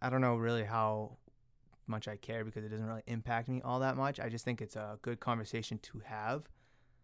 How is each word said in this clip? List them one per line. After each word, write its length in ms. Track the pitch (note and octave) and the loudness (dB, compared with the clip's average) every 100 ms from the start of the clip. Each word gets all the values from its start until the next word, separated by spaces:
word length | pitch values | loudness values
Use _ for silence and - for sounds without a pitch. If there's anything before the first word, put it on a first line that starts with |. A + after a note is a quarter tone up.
I 80 | C3 | 2
don't 100 | C3 | 6
know 140 | B2+ | 6
really 300 | A#2 A#2 A#2 | 6 4 2
how 540 | G#2+ A2+ A2 G#2+ G#2+ B2+ - - _ _ - - - | 2 4 4 2 -2 -8 -20 -20 _ _ -20 -14 -4
much 200 | A2 G#2+ | -4 -4
I 80 | G#2 | -6
care, 280 | - A2+ | -4 -4
because 200 | A2 G#2+ | -2 -4
it 40 | G#2+ | -4
doesn't 180 | G#2+ A2 | -2 -2
really 180 | A2+ - | -4 -4
impact 420 | A#2 B2 A#2 A#2+ | -4 0 0 0
me 140 | B2+ | -2
all 160 | B2+ B2+ | 0 2
that 180 | C3 C3 | 2 2
much. 220 | C3+ C#3+ | 0 0
I 100 | A#2 | -2
just 160 | A#2 | -2
think 160 | - A#2 | -2 -2
it's 140 | A2+ | -4
a 240 | A2 G#2+ G#2 | -6 -6 -6
good 180 | - A#2 | -4 -2
conversation 580 | - A2+ G#2+ A#2 A2 A2+ | 0 0 0 -4 -2 -6
to 240 | - A2+ | -8 -12
have. 380 | - A2 G#2+ C#3+ - - _ - _ - | -8 -4 -2 -2 -4 -16 _ -20 _ -20